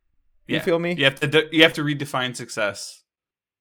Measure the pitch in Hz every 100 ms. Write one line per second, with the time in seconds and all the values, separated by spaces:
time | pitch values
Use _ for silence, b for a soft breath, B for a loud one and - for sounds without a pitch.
0 | _ _ _ _ - - - 170 170 175
1 | 139 139 143 151 156 160 160 - 147 143
2 | 139 135 127 120 120 - 104 98 - -
3 | _ _ _ _ _ _